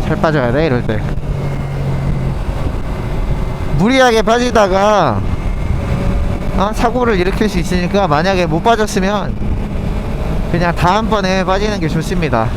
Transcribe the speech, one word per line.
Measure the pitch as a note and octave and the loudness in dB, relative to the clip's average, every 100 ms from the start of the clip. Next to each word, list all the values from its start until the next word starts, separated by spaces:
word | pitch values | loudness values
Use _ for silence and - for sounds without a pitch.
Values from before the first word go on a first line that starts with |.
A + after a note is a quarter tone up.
| - | -2
잘 | D#3 | 0
빠져야 | F3 D3+ B2 | 2 2 2
돼, | C3 D#3+ | 2 2
이럴 | B2 | 0
때. | A2+ G#2+ G2 - - - - - - - - - C3+ - - - - - - - - - - - - - - - - C#3+ | 0 -2 -2 -2 -2 -4 -4 -4 -6 -4 -2 -2 -2 -2 -2 -2 -4 -2 -2 -2 -4 -4 -4 -4 -2 -2 -2 -4 -2 0
무리하게 | G3+ C4 B3+ A3 | 2 4 4 4
빠지다가, | G3+ A#3 B3 A3+ G3+ F#3+ G3+ G#3 D3+ G2+ G2 - - - - - F#2+ - - - - - - - | 2 2 2 2 4 4 4 4 2 2 -2 -2 -2 -2 -2 -2 0 0 0 0 0 0 -2 0
어? | G3 | 0
사고를 | A3 A#3+ A#3 A#3+ G3 | 2 0 2 2 2
일으킬 | F3 G3 A3 | 0 2 0
수 | F#3 | 0
있으니까, | D#3 F3+ F3 G3 F#3+ | 0 0 0 0 2
만약에 | D3 F3+ F#3+ F3 | 2 2 2 2
못 | D#3 | 2
빠졌으면 | G#3 A#3 G#3+ G3+ F#3+ G#3 D3+ G#2+ - - - - - - - - - - - | 2 2 0 0 0 -2 -2 -4 -2 -2 -2 -4 -2 -2 -4 -4 -2 -2 0
그냥 | F3 F3 | 0 0
다음번에 | E3 E3 G3+ A3 G#3 F#3 F#3+ | 2 2 2 2 0 0 0
빠지는 | F3+ F#3+ G#3+ G3+ | 0 0 0 -2
게 | D#3+ | -2
좋습니다. | D#3+ D3+ F#3 D#3+ A#2 A2+ | -2 -2 -2 0 0 0